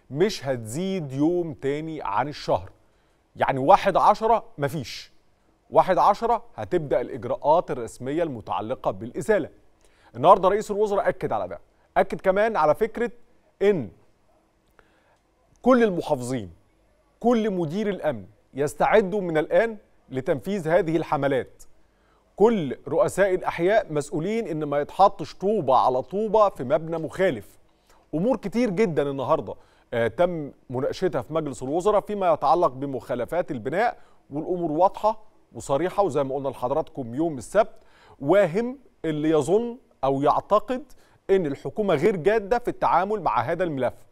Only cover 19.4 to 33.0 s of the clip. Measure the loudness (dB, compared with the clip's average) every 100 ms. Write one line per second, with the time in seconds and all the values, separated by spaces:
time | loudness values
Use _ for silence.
19.4 | 2 2 2 -4 _ _ -10 -8 -2 -4
20.4 | -2 -4 2 2 2 -2 -2 -2 0 0
21.4 | -4 -12 -20 -20 _ _ _ _ _ 2
22.4 | 4 4 -2 -6 -4 0 0 2 0 0
23.4 | -4 -2 2 2 0 -4 -4 -4 -2 -2
24.4 | -4 -6 -4 -2 -4 4 4 4 -12 -6
25.4 | -2 0 2 4 4 2 -4 -4 0 2
26.4 | 2 0 -2 -2 -2 -6 -6 -2 0 0
27.4 | -10 _ _ _ _ _ _ -2 0 -2
28.4 | -2 -2 0 2 0 2 -2 -2 0 0
29.4 | -2 -12 _ _ -6 -2 -2 2 0 0
30.4 | -8 -12 -10 -6 -4 -2 -2 -2 -4 -4
31.4 | -6 -8 -4 -2 2 2 0 -2 0 0
32.4 | 2 4 2 0 -8 -8